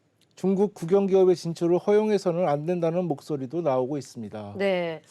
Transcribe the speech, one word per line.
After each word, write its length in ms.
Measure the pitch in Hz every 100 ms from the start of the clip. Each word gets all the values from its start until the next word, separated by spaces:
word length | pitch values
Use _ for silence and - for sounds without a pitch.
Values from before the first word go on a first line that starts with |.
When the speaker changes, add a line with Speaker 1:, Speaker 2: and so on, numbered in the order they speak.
| _ _ _ -
Speaker 1:
중국 400 | 185 190 202 -
국영 320 | 165 196 196
기업의 280 | 190 185 175
진출을 440 | 165 165 170 175
허용해서는 680 | - 208 214 202 185 165 175
안 200 | 147 156
된다는 380 | 180 165 175 175
목소리도 560 | 139 - 147 131 160
나오고 340 | 160 127 127 147
있습니다. 560 | 117 123 104 107 101 104
Speaker 2:
네. 440 | 196 180 170 156 -